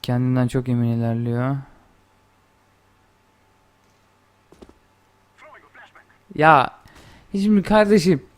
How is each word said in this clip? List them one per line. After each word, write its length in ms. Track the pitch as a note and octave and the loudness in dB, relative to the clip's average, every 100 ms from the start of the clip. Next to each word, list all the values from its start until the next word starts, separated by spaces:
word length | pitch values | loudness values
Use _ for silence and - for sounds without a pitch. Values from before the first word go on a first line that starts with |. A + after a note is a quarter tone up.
Kendinden 460 | - B2 B2+ B2+ B2 | -4 -2 0 0 0
çok 200 | C3+ B2+ | -4 -4
emin 300 | A#2+ A#2 A#2 | -2 -2 -2
ilerliyor. 580 | A#2 A#2 A#2+ A#2 B2+ C#3 C3+ _ _ _ _ _ _ _ _ _ _ _ _ _ _ _ _ _ _ _ _ _ _ _ _ _ _ _ _ _ - _ _ _ _ _ _ _ D#4 A#3+ _ - - - _ _ _ | -4 -4 -4 -4 -4 -6 -10 _ _ _ _ _ _ _ _ _ _ _ _ _ _ _ _ _ _ _ _ _ _ _ _ _ _ _ _ _ -20 _ _ _ _ _ _ _ -20 -20 _ -20 -20 -20 _ _ _
Ya 360 | F#3 D#3 D3 - - _ - - - _ | 0 4 4 2 -8 _ -20 -20 -20 _
şimdi 300 | G3 G3+ G#3 | -4 0 0
kardeşim 640 | E3+ G#3+ G#3 G#3 D#3+ D3+ - | 2 2 4 4 2 -2 -4